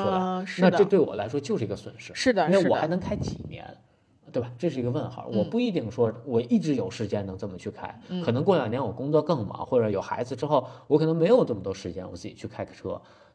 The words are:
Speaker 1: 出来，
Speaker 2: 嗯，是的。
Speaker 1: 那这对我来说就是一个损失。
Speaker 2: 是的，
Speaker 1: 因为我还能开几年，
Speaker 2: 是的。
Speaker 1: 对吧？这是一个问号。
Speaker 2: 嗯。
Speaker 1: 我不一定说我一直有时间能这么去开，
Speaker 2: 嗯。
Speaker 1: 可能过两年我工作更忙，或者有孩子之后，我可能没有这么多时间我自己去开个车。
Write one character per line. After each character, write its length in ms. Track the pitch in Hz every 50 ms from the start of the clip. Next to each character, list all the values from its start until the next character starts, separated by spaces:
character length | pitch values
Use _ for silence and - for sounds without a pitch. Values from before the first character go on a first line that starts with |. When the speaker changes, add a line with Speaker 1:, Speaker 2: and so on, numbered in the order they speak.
| 196
Speaker 1:
出 60 | 190
来， 80 | 190 185
Speaker 2:
嗯， 260 | 185 185 185 185 185
是 160 | - - -
的。 80 | 180 180
Speaker 1:
那 80 | 175
这 80 | 170 196
对 140 | 180 202 185
我 160 | 143 - -
来 120 | 101 101
说 120 | 123 135 143
就 180 | 139 - 214
是 80 | - 117
一 20 |
个 80 | 104 101
损 180 | - - - -
失。 160 | - - - -
Speaker 2:
是 180 | - - 262
的， 140 | 240 190 165 156
Speaker 1:
因 20 |
为 180 | 185 196 170 175
我 60 | -
还 100 | - -
能 120 | 160 175 180
开 160 | - - 208
几 280 | - - - - - - -
年， 160 | - - -
Speaker 2:
是 60 | -
的。 60 | - - _ _ _ _ _ _ _ _ _ -
Speaker 1:
对 100 | - 131
吧？ 100 | 117 - - -
这 100 | 175 170
是 100 | 131 131
一 40 | 120
个 80 | 120
问 180 | 123 151 123 -
号。 180 | - - 117 123
Speaker 2:
嗯。 80 | 120 110
Speaker 1:
我 40 | 175
不 160 | 156 - 233
一 120 | 247 233
定 180 | 180 160 113 107
说 240 | - 123 117 110 107 - -
我 160 | 143 120 113
一 200 | 117 - 247 214
直 160 | 156 156 143
有 140 | 120 98 92
时 180 | - - 113
间 180 | 98 110 104 98
能 100 | 95 92
这 120 | 95 113
么 100 | 98 92
去 140 | 87 - 104
开， 280 | 104 - - - - 113 - -
Speaker 2:
嗯。 120 | 180 180
Speaker 1:
可 100 | 170 131
能 120 | 117 127 151
过 120 | 196 185
两 140 | 156 123 110
年 140 | 113 131 135
我 80 | 104
工 200 | 87 - 131 147
作 100 | 156 151
更 240 | 147 151 170 131 107
忙， 200 | - - - -
或 160 | - 135 120
者 80 | 113 107
有 100 | 101 95
孩 240 | - - - - 120
子 120 | - 135
之 100 | 113 151
后， 200 | 143 151 131 - - - - -
我 100 | - 139
可 80 | 151 160
能 100 | 160 165
没 100 | 170 160
有 180 | 185 240 254 180
这 120 | - 120
么 60 | 98
多 120 | 92 98 92
时 180 | - - 92
间 160 | 82 95 92 92
我 60 | 90
自 120 | 90 -
己 60 | 107 -
去 120 | - -
开 160 | 110 - - 98
个 80 | -
车。 300 | - - - 95 - - - - - - _ _